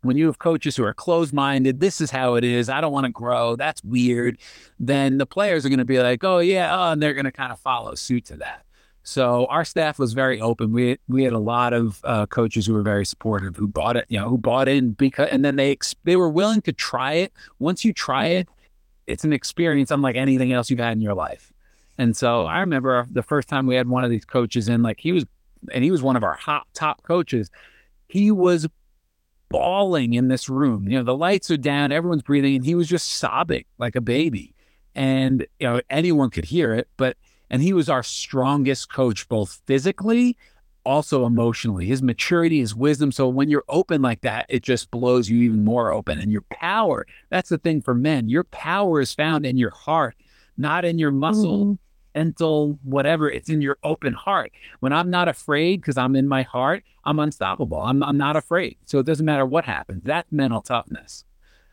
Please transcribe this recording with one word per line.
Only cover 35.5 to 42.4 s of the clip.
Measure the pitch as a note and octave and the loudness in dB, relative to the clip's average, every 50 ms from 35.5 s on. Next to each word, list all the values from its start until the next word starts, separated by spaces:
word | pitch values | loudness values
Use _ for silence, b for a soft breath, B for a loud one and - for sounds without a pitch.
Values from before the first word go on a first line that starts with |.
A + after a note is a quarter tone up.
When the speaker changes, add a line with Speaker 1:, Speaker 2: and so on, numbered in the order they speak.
| _ _ | _ _
Speaker 1:
you | D#3 | -2
know, | B2+ A#2+ B2 - _ | 0 0 0 -2 _
anyone | C3 D3 E3 F3+ E3 D3 C3+ A#2+ | -2 0 2 2 4 2 2 2
could | - - D#2 | 0 -4 -6
hear | D#2 C#3 F3 D#3+ A#2 A2 | -4 -2 0 0 0 0
it, | A#2 - _ _ | -2 -4 _ _
but, | - C3 B2+ - _ _ _ _ _ _ _ | -2 -2 -2 -2 _ _ _ _ _ _ _
and | - B2+ | -2 0
he | C#3+ F3+ G3 | 2 2 2
was | F3+ D3+ - | 2 2 0
our | D3 B2+ | -2 -2
strongest | A#2+ - - - - - - C3+ B2+ C3+ C#3+ D3 C3+ C3+ C3+ - - _ | -2 -6 -8 -10 -10 -4 -2 0 0 2 2 2 2 0 0 -2 -6 _
coach, | - - C3 B2 G#2+ - - _ | -2 0 0 0 0 -2 -6 _
both | B2 A2 G2+ - - - _ | -2 -2 -2 -4 -8 -18 _
physically, | - C3+ C3+ C3 F#3 G3+ - F#3+ A3 A3+ A#3+ B3 B3 A#3+ b b b b b b b _ _ _ | 0 0 2 2 0 -4 -2 0 0 2 4 4 2 0 b b b b b b b _ _ _
also | B2 C3+ D3+ D3 - - C3+ B2 | 0 0 0 0 2 2 2 4
emotionally, | A#2 A#2+ A2+ A#2 A#2 A2+ - - A#2 G2+ F#2 F2 | 4 4 4 2 2 0 0 -2 -4 -2 -2 -2
his | F#2 C3 C3 | -2 -2 0
maturity, | C3 B2+ A#2 - - - F3 E3+ | 0 -2 0 -2 -2 0 2 2